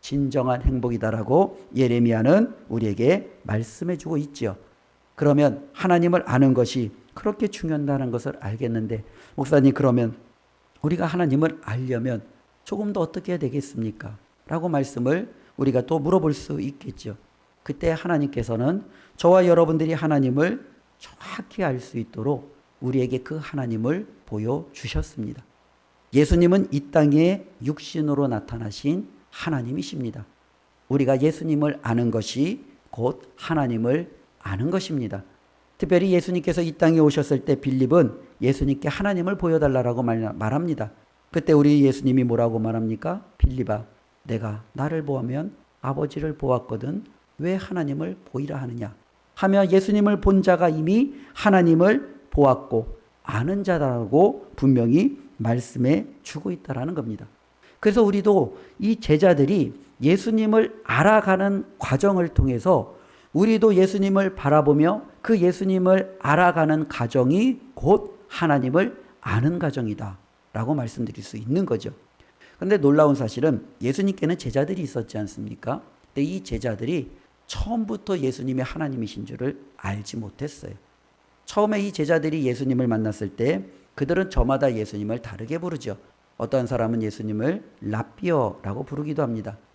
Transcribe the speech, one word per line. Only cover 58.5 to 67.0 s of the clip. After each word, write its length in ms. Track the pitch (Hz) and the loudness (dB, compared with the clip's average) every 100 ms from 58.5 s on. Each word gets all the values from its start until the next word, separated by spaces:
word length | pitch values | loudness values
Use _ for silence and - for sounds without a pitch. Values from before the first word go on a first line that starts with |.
| - - _ | -4 -20 _
이 200 | 202 226 | -2 -2
제자들이 720 | - 151 185 160 139 196 139 - - _ | 2 4 6 6 4 2 0 -4 -20 _
예수님을 800 | 127 190 214 220 220 220 - - | 2 2 2 0 4 4 2 -2
알아가는 800 | - 117 175 214 202 190 196 196 - - | -4 2 4 4 4 2 2 -2 -6 -10
과정을 520 | - 135 202 190 170 | -4 0 2 2 0
통해서 680 | - 135 123 185 180 98 - - _ _ | 2 2 2 2 2 0 -12 -20 _ _
우리도 440 | - 208 220 220 190 | 2 4 6 6 6
예수님을 600 | 190 196 196 196 196 190 | 4 2 0 2 0 -2
바라보며 680 | 143 151 143 147 160 208 - - | 2 4 6 4 4 2 -6 -16
그 180 | - 220 | 0 2
예수님을 800 | 175 180 190 190 180 190 190 - | 2 2 0 2 4 4 2 -6
알아가는 720 | - 156 180 170 156 156 151 | 0 4 4 4 2 2 -2
과정이 720 | - | -4